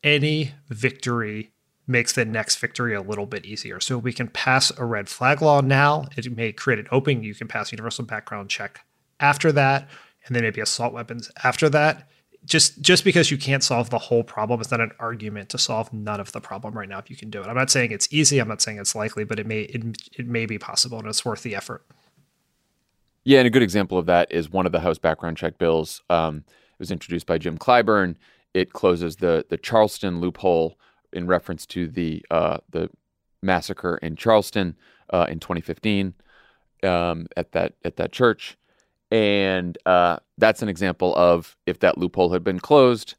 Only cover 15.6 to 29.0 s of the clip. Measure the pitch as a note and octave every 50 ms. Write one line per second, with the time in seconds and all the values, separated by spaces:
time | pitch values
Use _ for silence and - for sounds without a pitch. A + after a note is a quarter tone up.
15.6 | - - A#2 A2 A2 - A#2 G#2+ G#2 G#2 G#2 G#2 G2+ - - A2 - - G2 G2
16.6 | A2 G#2+ G#2+ A2 G2+ F#2+ G2 F#2+ G#2 _ C3 - G#2+ A2 G#2 G2+ F#2+ G2+ A#2 B2+
17.6 | C3 C3+ - C3+ A#2+ A2 A2 G2+ - - D3 D3+ D3+ - C#3+ C3+ A#2 A2 A2 -
18.6 | - A2 G#2+ G#2 G2 - - A2 G#2+ A2 - G#2+ G#2+ F#2 A2 G#2+ G#2 A2+ A2 A2
19.6 | G#2 - - B2 A2+ A#2 A2 - - - _ - B2 A#2+ A#2+ A2+ A2+ G#2+ A2 G2+
20.6 | - - - - - B2+ A#2+ A2 G#2+ G#2+ G#2+ - - B2 G#2+ - - A#2+ G2+ G2
21.6 | - - A2 - _ _ _ _ _ _ _ _ _ _ _ _ _ _ _ _
22.6 | _ _ _ _ _ _ _ _ _ _ _ _ _ C3 C#3 C3+ B2+ B2 A2+ C3
23.6 | A#2+ F#2 F2 G#2 G2 F2+ F#2+ F2+ E2 F2 F2 F2 D#2+ - - E2+ D#2+ D2+ F2 F#2+
24.6 | F2+ F2+ F2 E2+ E2 F2+ D#2+ - - E2 D#2+ - - E2+ D#2+ - - D#2+ D#2+ _
25.6 | F2+ E2 E2 D#2+ D#2+ - - - _ _ F2 E2 D#2+ D#2+ D2+ D2+ - _ _ _
26.6 | _ _ _ _ - - F#2+ D#2+ - - E2+ E2+ - - E2+ D#2+ D#2+ F2 E2 E2
27.6 | - - B2 A#2+ A2 A2 G#2+ G2+ F#2+ F2+ E2+ _ _ _ _ _ _ _ _ F#2+
28.6 | F#2 - - - - F#2+ F2 E2